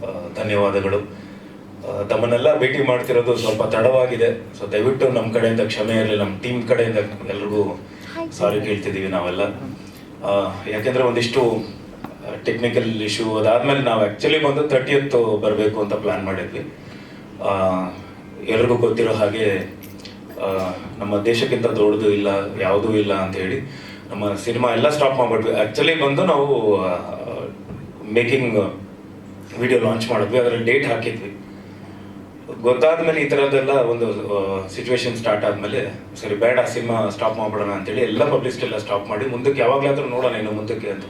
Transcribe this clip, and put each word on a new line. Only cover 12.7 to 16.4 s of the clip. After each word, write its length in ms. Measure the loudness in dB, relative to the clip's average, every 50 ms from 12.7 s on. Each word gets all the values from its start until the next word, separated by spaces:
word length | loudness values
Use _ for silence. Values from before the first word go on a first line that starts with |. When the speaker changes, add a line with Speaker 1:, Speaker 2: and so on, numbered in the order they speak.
| 2 2 0 0 -2 -2
Speaker 1:
ಇಶ್ಯೂ, 360 | -2 -4 -2 -2 -2 0 0 2
ಅದಾದ್ಮೇಲೆ 420 | 4 4 4 4 4 2 2 2
ನಾವು 260 | 2 2 2 2 2
actually 400 | 0 0 0 0 2 2 4 2
ಬಂದು 220 | 2 2 2 0 2
ತರ್ಟಿಯತ್ 760 | 2 2 2 4 2 2 2 4 2 2 4 4 2 2
ಬರ್ಬೇಕು 400 | 2 2 2 4 2 2 2 0
ಅಂತ 120 | -2 -2 -2
ಪ್ಲಾನ್ 320 | -2 0 -2 -2 -2 -2
ಮಾಡಿದ್ವಿ. 480 | -2 -4 -4